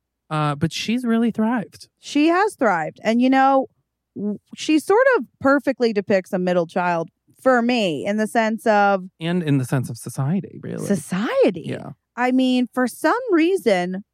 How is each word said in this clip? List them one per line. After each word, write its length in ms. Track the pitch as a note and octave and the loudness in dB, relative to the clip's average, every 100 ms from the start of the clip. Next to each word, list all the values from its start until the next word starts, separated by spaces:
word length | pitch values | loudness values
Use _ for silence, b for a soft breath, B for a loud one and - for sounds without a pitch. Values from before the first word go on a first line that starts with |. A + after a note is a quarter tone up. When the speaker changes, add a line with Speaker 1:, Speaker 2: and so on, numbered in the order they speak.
| _ _ - | _ _ -8
Speaker 1:
Uh, 240 | D#3 D3+ | -2 -2
but 180 | C#3+ E3 | 0 -4
she's 320 | - - A#3+ | -4 -4 -4
really 280 | A#3+ A3+ A#3 | 0 0 0
thrived. 580 | - A3 G#3+ - - - _ | 0 -2 -2 -6 -14 -20 _
Speaker 2:
She 300 | - C#4+ D#4 | -4 0 2
has 260 | F4 G#4 - | 2 0 0
thrived. 440 | A3+ E3+ D3+ - | 0 0 -4 -6
And, 160 | - A#3 | -2 2
you 60 | B3+ | 4
know, 340 | C4+ C4+ C4+ - _ _ _ _ - | 4 4 4 0 _ _ _ _ -8
w-, 220 | G3+ G3+ _ - | -8 -8 _ -10
she's 300 | - D#4 - | 0 0 2
sort 200 | G#4 C5+ A#4 | 4 4 2
of 80 | A#3+ - | -2 -2
perfectly 500 | C4+ C#4 C#4 C4 A#3 | 2 2 0 0 0
depicts 380 | G#3 G3 G3 - | 0 0 -2 0
a 80 | F#3 | -4
middle 280 | F3+ F3+ E3+ | 0 0 0
child 420 | F#3+ F3 E3+ E3 _ _ _ | -2 -2 -2 -4 _ _ _
for 220 | C4 B3 | 2 2
me 420 | A#3 B3 G3 C#3+ C#3 | 2 0 0 -2 -2
in 120 | G#3+ | -2
the 100 | G#3+ | 0
sense 400 | A#3+ A3 A3 A#3 | 0 0 -2 2
of 360 | G#3 G3+ G3 F#3 - | 4 4 0 -4 -8
Speaker 1:
And 220 | E3 F3+ | -2 -2
in 160 | D#3 C#3 | 0 0
the 80 | B2+ | 0
sense 240 | C#3 - | -2 -4
of 80 | A#2 | -10
society, 600 | - - C3+ F#3+ - - | -12 -6 -4 -4 -6 -12
really. 240 | - A1+ - | -12 -8 -4
Speaker 2:
Society. 800 | F#3+ - F#3 C4+ C5+ D4+ E3+ - | -4 -4 -6 -2 2 2 0 -8
Speaker 1:
Yeah. 240 | - - - _ - | -10 -12 -20 _ -4
Speaker 2:
I 160 | B3+ | 0
mean, 360 | B3+ B3+ B3+ B3 | 2 2 0 0
for 140 | - B3+ | -2 -2
some 320 | - D#4 A4 C5 | 0 0 0 0
reason, 720 | E4+ E4 F#4+ A3+ F#3 F3+ F#3 - | 2 2 0 2 0 0 -6 -12